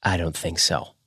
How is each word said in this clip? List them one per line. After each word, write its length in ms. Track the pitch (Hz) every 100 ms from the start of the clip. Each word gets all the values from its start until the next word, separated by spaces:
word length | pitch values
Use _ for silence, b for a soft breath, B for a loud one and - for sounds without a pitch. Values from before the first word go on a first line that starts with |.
I 140 | - 95
don't 200 | 85 76
think 220 | 85 82
so. 300 | - 78 - _